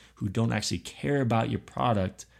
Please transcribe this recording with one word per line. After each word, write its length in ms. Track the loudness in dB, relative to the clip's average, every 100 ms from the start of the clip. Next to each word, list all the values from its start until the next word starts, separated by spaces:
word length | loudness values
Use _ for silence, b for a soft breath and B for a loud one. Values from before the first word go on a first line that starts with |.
| B -6
who 120 | -4
don't 240 | 0 0
actually 280 | 0 -2 -4
care 420 | -6 -6 -2 0
about 280 | 2 2 2
your 100 | -2
product, 680 | -4 -2 2 2 0 -4 -20